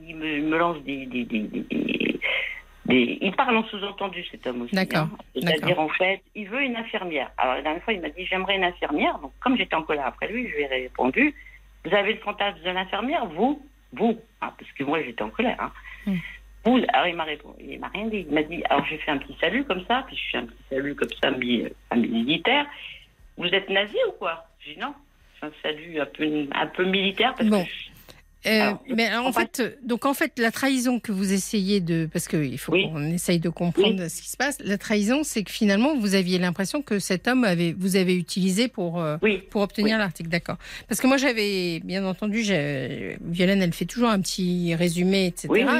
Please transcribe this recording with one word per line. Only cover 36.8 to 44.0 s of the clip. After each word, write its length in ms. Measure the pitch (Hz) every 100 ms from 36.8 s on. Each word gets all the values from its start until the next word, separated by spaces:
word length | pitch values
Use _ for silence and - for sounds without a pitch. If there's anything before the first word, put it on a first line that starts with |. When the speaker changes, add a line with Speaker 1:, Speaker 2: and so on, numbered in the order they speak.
Speaker 2:
que 200 | - 208
cet 260 | - 185 247
homme 160 | 254
avait, 300 | 233 170 170 160
vous 200 | 190 190
avait 180 | 180
utilisé 540 | 180 175 - 190 185 247
pour, 320 | - 175 170
euh, 140 | 160 156
Speaker 1:
Oui. 160 | 220 190 -
Speaker 2:
pour 120 | 220
obtenir 320 | 196 - 208 220
Speaker 1:
Oui. 20 |
Speaker 2:
l'article. 300 | 202 - 165
D'accord. 260 | 170 - 175 - - -
Parce 120 | 233
que 80 | 262
moi, 80 | 269
j'avais, 640 | 269 226 208 190 180 165
bien 240 | 185 185 190
entendu, 360 | 180 214 214
j'ai, 760 | 214 180 143 139 127 - 95 -
Violaine, 380 | - 170 180 196
elle 120 | 180
fait 140 | - 175
toujours 220 | 240